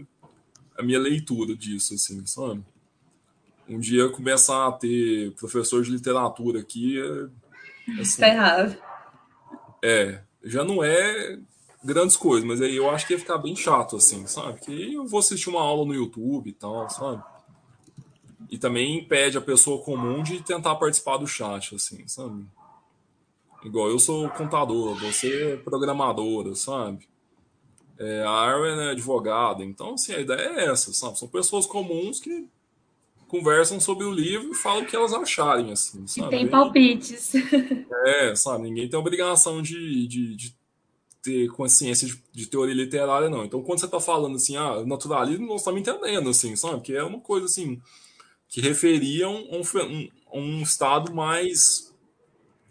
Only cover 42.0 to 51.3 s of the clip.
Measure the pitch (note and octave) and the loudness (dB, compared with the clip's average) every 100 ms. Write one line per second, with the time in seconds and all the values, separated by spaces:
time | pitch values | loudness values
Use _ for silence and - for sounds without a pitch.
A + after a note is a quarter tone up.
42 | B2 A#2+ _ A#2 A2+ C3+ C3 C3 B2+ C#3+ | -2 -8 _ -14 -4 0 2 0 0 0
43 | C#3 C#3 D#3 C3+ G#2 C3 B2+ F3 F3+ E3+ | 2 2 2 -2 -4 -6 -2 -2 -2 -2
44 | E3 D#3+ C#3+ C3 - C#3+ D3+ G#2+ A#2 A2+ | 0 0 0 0 -2 -2 -2 -2 -4 -4
45 | D3 C#3+ B2 F3 A#3 G#3 G3 F#3+ G3 G4 | -2 0 0 0 -2 -4 -2 -2 -2 -4
46 | D4+ G3+ C3+ A#2+ A#2 G#2+ E3 C3 A#2+ C3+ | -2 -2 0 0 0 -4 -4 -6 -6 -6
47 | D#3 A#3 - G3 F#3 F#3+ D#3 B2 - - | -6 -8 -4 -2 -2 -4 -4 -8 -14 -20
48 | - _ _ _ _ B2 C#3 D3 E3+ D#3 | -20 _ _ _ _ -2 0 4 4 4
49 | C#3 D#3 F#3 G#3+ G#3+ E3+ E3+ G3 D3 D3+ | 2 -2 -2 -4 -8 -6 -4 -2 -2 -6
50 | - _ _ C#3 D3 D#3 D3 - C#3 D3 | -10 _ _ -8 -6 -4 -2 2 4 2
51 | E3+ E3 D#3 | 0 -4 -2